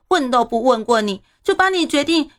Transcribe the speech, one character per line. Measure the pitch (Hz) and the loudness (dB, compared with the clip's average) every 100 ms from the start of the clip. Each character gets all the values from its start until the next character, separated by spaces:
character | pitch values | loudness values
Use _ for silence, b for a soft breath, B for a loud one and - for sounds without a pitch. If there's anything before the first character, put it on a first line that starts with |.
| _ | _
问 | 370 262 | -2 0
都 | 247 | 0
不 | 233 233 | 0 0
问 | 254 233 | 0 0
过 | 220 233 | 0 0
你， | 208 190 _ _ | 0 -8 _ _
就 | - | -4
把 | 370 381 | 0 0
你 | 370 294 | 0 0
决 | 285 | -2
定 | 294 330 294 | 0 -2 -2